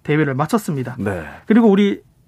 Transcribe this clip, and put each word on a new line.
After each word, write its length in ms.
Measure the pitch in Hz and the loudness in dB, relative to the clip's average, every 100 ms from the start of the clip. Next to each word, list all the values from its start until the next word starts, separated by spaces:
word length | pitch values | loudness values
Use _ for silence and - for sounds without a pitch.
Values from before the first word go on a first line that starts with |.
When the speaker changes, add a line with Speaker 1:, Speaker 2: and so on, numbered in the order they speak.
Speaker 1:
대회를 320 | - 151 147 | -2 0 0
마쳤습니다. 640 | 127 156 233 - 143 123 117 | -2 -2 -2 -4 -6 -6 -6
Speaker 2:
네. 260 | 101 92 76 - - | -6 -6 -10 -8 0
Speaker 1:
그리고 220 | 214 226 | 4 4
우리 320 | 190 202 - - _ | 4 2 -2 -12 _